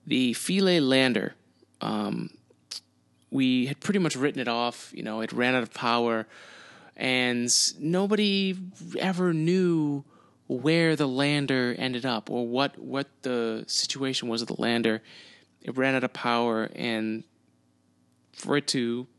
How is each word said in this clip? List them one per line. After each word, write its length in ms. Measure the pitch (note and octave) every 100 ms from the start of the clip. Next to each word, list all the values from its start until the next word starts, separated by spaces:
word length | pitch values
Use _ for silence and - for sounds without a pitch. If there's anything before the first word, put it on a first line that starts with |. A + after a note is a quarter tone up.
| -
the 280 | B2+ B2+
Philae 460 | A2+ - F#3 F#3+ F3
lander, 540 | C3+ C3 C3 A2 - - _ _ _ _
um, 500 | G#2+ G#2+ G#2 A#2 - - _ _ _ - _ _ _ _ _
we 360 | C3+ C3 B2+ B2+
had 140 | C#3+
pretty 180 | - G3+
much 160 | E3
written 260 | C3 C#3 C3+
it 80 | A#2+
off. 440 | A#2 A#2+ - -
You 80 | -
know, 200 | A2 A2
it 100 | A2+
ran 220 | A#2+ B2
out 80 | B2+
of 100 | A2+
power, 540 | - A#2+ A#2+ A#2 A2+ A2 - - - - - - -
and 540 | C3 B2+ B2 A#2+ A#2+ - - -
nobody 800 | D#3 F3+ G3 G#3 G#3 G3 F#3+ F#3 F#3 - E3 -
ever 340 | F#3 F3+ F3+
knew 720 | D#3+ D#3+ F#3 F3+ E3 D3 C#3+ - - _ _ _
where 480 | B2+ C#3+ E3 E3
the 140 | D3+ C#3+
lander 680 | B2+ C#3+ D3 C#3 C3 B2 -
ended 260 | B2+ B2
up 260 | C3 A#2 -
or 160 | A#2+ A#2+
what, 320 | B2 C#3 -
what 300 | - C3+ C#3 _
the 420 | C3 B2 A2+ A2+ -
situation 600 | - - C3 C3+ B2+ B2
was 140 | A2+
of 60 | A2+
the 120 | -
lander. 400 | A2+ A#2 A2+ A2 - - - - _ _
It 120 | -
ran 200 | B2+ C3+
out 100 | C3
of 80 | B2
power, 580 | - A#2+ A#2 A#2+ A2 A2
and 500 | - A#2+ A2 A2 A2 - _ _ _ _ _ _ _ _ _ _
for 240 | - - C#3+
it 80 | C#3+
to 380 | C3+ A#2+ A#2+ B2+